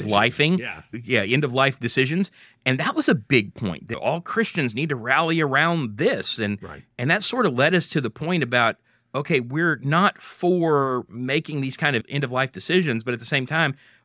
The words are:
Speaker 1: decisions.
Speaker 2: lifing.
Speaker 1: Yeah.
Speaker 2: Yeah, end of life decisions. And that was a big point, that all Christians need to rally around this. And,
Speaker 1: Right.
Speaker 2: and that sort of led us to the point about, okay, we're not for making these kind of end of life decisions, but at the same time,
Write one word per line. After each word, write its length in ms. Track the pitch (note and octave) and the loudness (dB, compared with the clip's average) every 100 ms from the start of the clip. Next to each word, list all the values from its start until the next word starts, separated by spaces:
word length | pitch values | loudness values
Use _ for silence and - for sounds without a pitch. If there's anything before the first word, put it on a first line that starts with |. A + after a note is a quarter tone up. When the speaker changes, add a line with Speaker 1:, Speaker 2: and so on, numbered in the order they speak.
Speaker 1:
decisions. 100 | G#2+ | 2
Speaker 2:
lifing. 460 | G2+ A#2 - D3+ F#3 | 2 2 2 2 0
Speaker 1:
Yeah. 220 | A#2+ E2 - B2 | -2 -12 -14 -12
Speaker 2:
Yeah, 180 | A#2+ A#2+ | -2 0
end 200 | G2 C3+ | 2 0
of 100 | D3 | 0
life 280 | B2+ C3+ - | 2 0 0
decisions. 500 | A#2 C3 C3 E3+ G3+ - - _ C3 | -2 0 0 0 -4 -6 -20 _ -2
And 140 | C3 | 0
that 140 | A#3+ D#4+ | 0 0
was 100 | - | 2
a 80 | D3+ | 2
big 380 | - B2+ G2+ | 4 2 2
point, 340 | - G#2 D#2+ - | -4 -6 -6 -8
that 80 | C#2+ | -6
all 220 | B2 E3 | -4 -4
Christians 560 | - A#3 A3+ F3+ B2 G#2+ | -4 -2 -2 -2 -2 -2
need 140 | D#3 | -4
to 60 | C3 | -4
rally 420 | A#2 C3+ E3 E3 | 0 2 2 2
around 560 | D3 C3+ E3 E3+ B2 G#2 | 2 2 2 2 -2 0
this. 420 | G3 G2+ - - | 0 0 -2 -2
And, 240 | G#2 G2+ | -2 -4
Speaker 1:
Right. 220 | F2 C#2+ - - | -8 -16 -14 -4
Speaker 2:
and 120 | B2+ | -2
that 140 | G3 | 0
sort 220 | - C4 G3 | 0 0 2
of 80 | |
led 200 | B2 D3 | 4 4
us 140 | F3+ - | 4 0
to 140 | D#3+ | -2
the 80 | A#2 | -2
point 340 | - D3+ F3+ | -4 -2 -2
about, 320 | B2+ B2 A#2 - _ _ _ C3+ | 0 2 2 0 _ _ _ -6
okay, 240 | D3 D3 | 0 0
we're 400 | A#2+ D3 E3+ C3+ | 0 0 0 0
not 380 | C3+ D#3+ G3 - | 0 2 2 -2
for 840 | - - F3+ F3+ E3 D3 C3+ B2+ G2 | -10 -2 0 2 4 4 2 -2 -6
making 540 | A2 B2+ D3+ D#3 D3 | -8 -2 -2 -2 -4
these 160 | C3+ - | -4 -2
kind 180 | D3+ A#2+ | 0 0
of 100 | - | -2
end 160 | C#3+ C3 | -4 -2
of 60 | |
life 180 | B2+ C3+ | -2 -2
decisions, 540 | B2 - F3+ D#3 A2+ A#2 | -4 0 2 2 -2 -4
but 80 | |
at 80 | A#2+ | -6
the 40 | A#2 | -2
same 200 | C#3+ B2+ | -4 0
time, 280 | D#3+ D3+ C#3+ _ _ | 0 0 -2 _ _